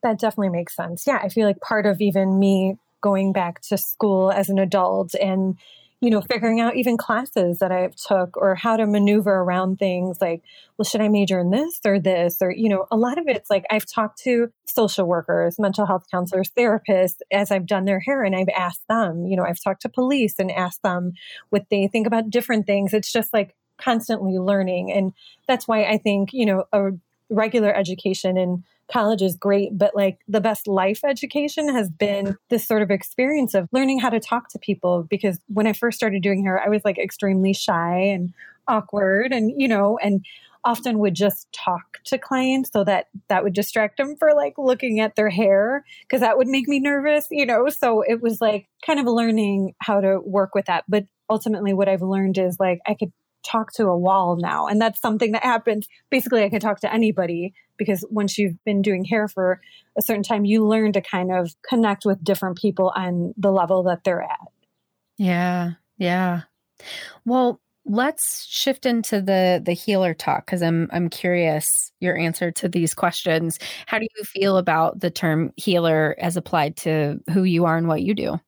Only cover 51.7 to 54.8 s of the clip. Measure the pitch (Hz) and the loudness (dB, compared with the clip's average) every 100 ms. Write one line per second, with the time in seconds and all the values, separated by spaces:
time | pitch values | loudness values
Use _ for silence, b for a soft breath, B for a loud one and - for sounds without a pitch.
51.7 | 196 196 190 185 196 190 190 185 180 190 | 2 2 0 0 0 0 0 0 0 0
52.7 | 175 - 214 202 - _ _ - 226 220 | 0 -2 -4 -4 -8 _ _ -6 -4 -4
53.7 | - 208 175 180 196 180 170 170 151 156 | -2 0 2 2 2 2 0 -2 -2 0
54.7 | 208 | 2